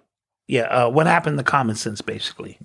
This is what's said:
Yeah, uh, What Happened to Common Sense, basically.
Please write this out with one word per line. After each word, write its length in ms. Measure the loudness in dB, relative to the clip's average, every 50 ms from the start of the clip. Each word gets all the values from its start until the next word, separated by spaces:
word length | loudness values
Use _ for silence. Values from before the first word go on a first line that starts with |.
| _ _ _ _ _ _ _ _ _
Yeah, 160 | -2 0 0 0
uh, 260 | 2 2 2 2 4
What 180 | 4 4 4
Happened 320 | 4 4 2 2 0 -2 0
to 60 | 0
Common 320 | 0 2 2 2 0 -2
Sense, 240 | -2 -4 -6 -6 -8
basically. 580 | -8 -8 -8 -8 -8 -10 -10 -10 -14 -16 -16 -18 -20